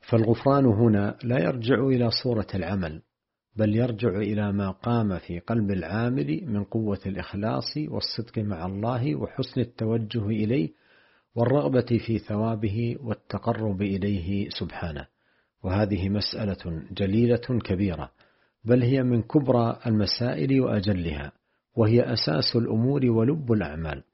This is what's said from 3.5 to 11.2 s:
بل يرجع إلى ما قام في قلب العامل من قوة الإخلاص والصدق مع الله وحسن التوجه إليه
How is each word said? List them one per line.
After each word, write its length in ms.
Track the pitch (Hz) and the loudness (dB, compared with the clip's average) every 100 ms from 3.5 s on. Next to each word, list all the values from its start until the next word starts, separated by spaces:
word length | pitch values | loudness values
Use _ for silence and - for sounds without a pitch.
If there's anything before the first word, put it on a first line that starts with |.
| 104 | 0
بل 200 | 107 107 | 2 2
يرجع 340 | 123 107 117 | 0 0 -2
إلى 420 | 95 104 107 104 | 0 -2 0 0
ما 200 | 101 98 | 0 -2
قام 460 | 92 - 120 110 87 | -4 -2 0 0 -2
في 220 | - 87 | -6 -10
قلب 320 | - 117 101 | -2 0 0
العامل 720 | 98 80 104 120 131 143 156 175 | -2 -2 -2 -2 -2 -2 -4 -4
من 160 | 104 | -4
قوة 360 | 98 113 110 101 98 | -2 -4 -2 -4 -4
الإخلاص 720 | 95 - 98 107 131 - 151 | -8 -8 -6 -4 -4 -6 -6
والصدق 640 | 151 107 - - 110 - | -6 -6 -6 -8 -8 -6
مع 260 | 104 87 87 | -4 -4 -6
الله 500 | 98 110 127 135 143 | -4 -4 -2 -2 -2
وحسن 460 | 113 - 127 - | -6 -6 -4 -2
التوجه 640 | 120 - 113 117 107 120 101 | -4 -4 -2 -2 -2 -4 -2
إليه 440 | 110 107 131 160 - _ _ _ _ | -2 0 0 -2 -6 _ _ _ _